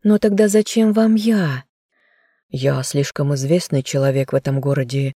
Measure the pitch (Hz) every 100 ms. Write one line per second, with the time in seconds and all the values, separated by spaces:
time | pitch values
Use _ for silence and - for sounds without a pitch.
0 | 208 214 214 202 214 214 214 233 220 214
1 | 220 220 220 214 165 131 - _ _ _
2 | _ _ _ _ _ 131 135 135 131 147
3 | 139 - 143 143 135 175 - 139 131 143
4 | 135 135 135 139 143 135 135 139 123 135
5 | 135